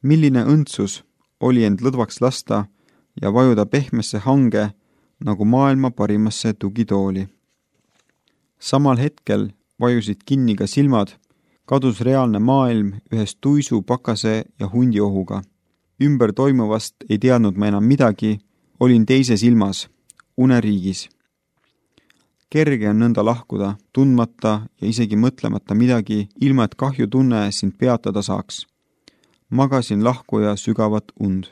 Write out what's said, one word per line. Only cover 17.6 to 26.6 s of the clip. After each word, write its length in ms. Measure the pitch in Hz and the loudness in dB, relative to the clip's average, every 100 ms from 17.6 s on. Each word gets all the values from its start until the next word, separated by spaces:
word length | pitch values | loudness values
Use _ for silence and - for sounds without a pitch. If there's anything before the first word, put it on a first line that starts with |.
| 104 | -2
enam 140 | 101 110 | 0 2
midagi, 540 | 139 127 104 107 107 _ _ _ _ | 4 2 0 -4 -4 _ _ _ _
olin 260 | 127 120 107 | 4 4 4
teises 360 | 131 127 107 | 2 2 2
ilmas, 440 | 117 120 101 95 - _ _ _ _ - | 4 2 2 -4 -12 _ _ _ _ 0
uneriigis. 720 | 127 123 110 104 92 92 - _ _ _ _ _ _ _ _ _ _ _ _ _ _ | 2 2 2 -2 -2 -6 -10 _ _ _ _ _ _ _ _ _ _ _ _ _ _
Kerge 380 | 151 156 135 104 | 0 2 2 2
on 80 | 107 | 2
nõnda 220 | 117 110 | 2 2
lahkuda, 520 | 104 117 - 107 98 104 _ - | 0 -2 -4 -6 -6 -6 _ 0
tundmata 720 | 135 127 117 _ 113 107 107 _ | 2 4 0 _ -4 -2 -6 _
ja 80 | 101 | -6
isegi 280 | 113 113 107 | -2 -2 2
mõtlemata 580 | 120 127 113 107 - | 0 0 -6 -6 -4
midagi, 520 | 101 123 120 104 107 101 - | 0 2 0 -2 -4 -4 -2
ilma 260 | 139 135 | 0 2